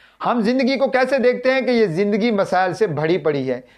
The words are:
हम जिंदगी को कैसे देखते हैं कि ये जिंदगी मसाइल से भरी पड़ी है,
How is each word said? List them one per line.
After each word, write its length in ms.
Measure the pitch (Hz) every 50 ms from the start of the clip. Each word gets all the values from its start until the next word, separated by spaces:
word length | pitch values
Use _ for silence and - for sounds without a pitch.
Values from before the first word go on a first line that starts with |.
| - - _ -
हम 200 | - 185 233 247
जिंदगी 340 | 196 226 254 262 262 240 269
को 120 | 233 269 254
कैसे 300 | 254 254 262 254 285 269
देखते 340 | 220 247 247 247 247 262
हैं 140 | 262 262 233
कि 60 | 240
ये 140 | 247 233 220
जिंदगी 440 | 185 151 175 208 202 208 202 226 240
मसाइल 440 | 214 196 180 - 185 180 190 185 160
से 120 | - 220
भरी 320 | 190 151 143 156 160 180 170
पड़ी 280 | 147 156 147 139 131
है, 180 | 131 123 123 - - -